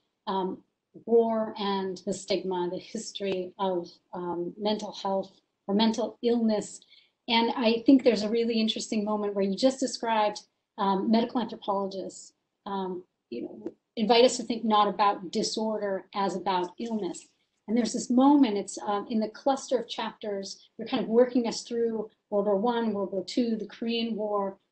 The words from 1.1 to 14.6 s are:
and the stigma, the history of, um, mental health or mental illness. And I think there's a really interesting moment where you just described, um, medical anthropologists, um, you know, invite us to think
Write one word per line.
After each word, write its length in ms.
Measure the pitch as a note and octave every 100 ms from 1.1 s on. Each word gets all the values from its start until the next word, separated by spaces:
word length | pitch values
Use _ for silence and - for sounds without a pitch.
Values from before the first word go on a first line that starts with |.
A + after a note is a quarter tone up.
| A#3 A3+ A3 A3 -
and 460 | G3+ G3 F#3+ F3+
the 80 | G3+
stigma, 560 | F#3 - F#3 F#3 F3+ F3+
the 100 | F#3
history 720 | - G#3+ - - G3 F#3 F3+ -
of, 280 | F#3+ F3+ F3 - _
um, 400 | F#3 F3 E3+ F3 G#3+
mental 340 | G#3 G#3 G#3
health 380 | - G3 G3 F#3+ _ _ _ -
or 80 |
mental 440 | G3+ A3+ A3 A3 -
illness. 580 | A#3 A#3+ A3+ G#3 - - _ _ _ _ -
And 240 | A#3 A#3
I 300 | C#4 A3+ A#3 C4
think 160 | C4+
there's 200 | B3+ G3+
a 60 | G#3
really 320 | A#3 A#3 A3
interesting 440 | A3 A3 - A3
moment 300 | G#3 G#3+ G#3
where 100 | G3+
you 100 | G3
just 240 | F#3+ C4 C4
described, 640 | B3+ - A3+ A3 G#3 G#3 - _ _ -
um, 320 | G3 F#3+ G#3+
medical 300 | A3 A#3+ B3+
anthropologists, 920 | A3 - - G3 G3 F#3+ F3+ - - _ _ _ G3+
um, 380 | G3 F#3 F3+ - _ -
you 140 | A#3
know, 300 | - - G#3+ - _ -
invite 280 | G#3 A#3
us 120 | B3 B3
to 40 |
think 220 | A3+ A3+